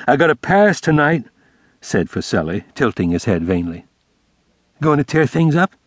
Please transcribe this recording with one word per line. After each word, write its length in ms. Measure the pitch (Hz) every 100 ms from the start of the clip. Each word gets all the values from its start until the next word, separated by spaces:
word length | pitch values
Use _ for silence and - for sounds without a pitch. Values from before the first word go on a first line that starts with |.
| -
"I 80 |
got 160 | 143 165
a 60 | -
pass 440 | - 196 208 -
tonight," 440 | - 151 147 165 - _ _ _ _ _
said 280 | - 101 80
Fuseli, 540 | - - 101 78 90 - -
tilting 340 | 127 - 90
his 140 | 85
head 180 | - 87
vainly. 440 | 82 90 85 82 - _ _ _ _ _ _ _ _ -
"Going 180 | 156 147
to 60 |
tear 220 | 139 156 147
things 300 | 160 165 156
up?" 180 | 185 _